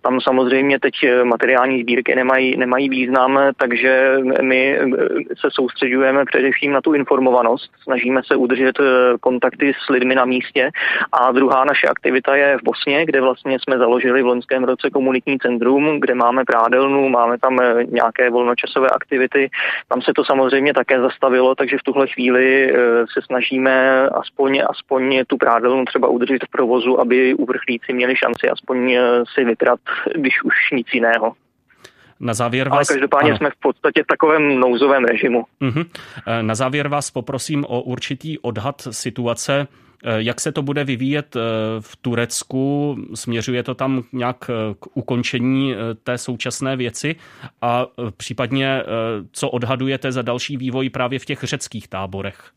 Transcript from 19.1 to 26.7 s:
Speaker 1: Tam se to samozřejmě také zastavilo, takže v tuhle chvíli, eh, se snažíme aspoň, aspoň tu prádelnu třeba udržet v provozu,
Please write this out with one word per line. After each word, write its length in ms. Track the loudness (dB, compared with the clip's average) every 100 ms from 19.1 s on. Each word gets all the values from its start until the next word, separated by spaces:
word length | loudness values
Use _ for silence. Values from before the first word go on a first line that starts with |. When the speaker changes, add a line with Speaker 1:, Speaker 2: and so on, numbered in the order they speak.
| -2 2 0 0 -4 -6 -6 -4
Speaker 1:
Tam 120 | -2
se 100 | 0 0
to 80 |
samozřejmě 500 | 2 2 4 2 2
také 280 | 0 2 2
zastavilo, 540 | 2 0 2 4 2 2
takže 220 | -2 -2
v 60 |
tuhle 240 | -2 0 0
chvíli, 640 | 0 2 4 4 4 4
eh, 340 | 4 4 2 0
se 80 | -4 -2
snažíme 800 | -4 -2 0 2 4 4 4 2
aspoň, 520 | 0 -6 -2 0 2 0
aspoň 540 | -4 -4 -2 0 0 0
tu 100 | 0
prádelnu 480 | 2 4 2 0 0
třeba 220 | 0 2
udržet 360 | 2 0 -2
v 80 | -2
provozu, 480 | -2 0